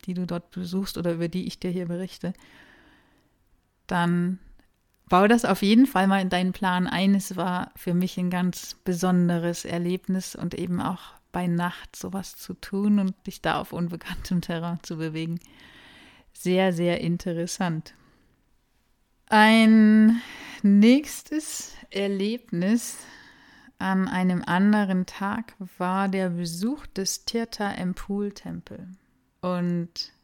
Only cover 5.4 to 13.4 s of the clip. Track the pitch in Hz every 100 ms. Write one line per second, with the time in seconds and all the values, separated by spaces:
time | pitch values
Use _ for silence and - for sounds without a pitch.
5.4 | 208 190 202 226 269 185 196 196 185 180
6.4 | 185 180 190 180 180 170 196 196 - 185
7.4 | 180 180 - - - 175 185 - 180 180
8.4 | 180 - - - - 175 185 180 175 170
9.4 | 170 170 - 170 175 185 - 185 - -
10.4 | 175 - 175 175 170 180 - - _ 180
11.4 | 180 170 175 - - - 185 196 185 -
12.4 | - 180 - 196 208 208 190 190 - -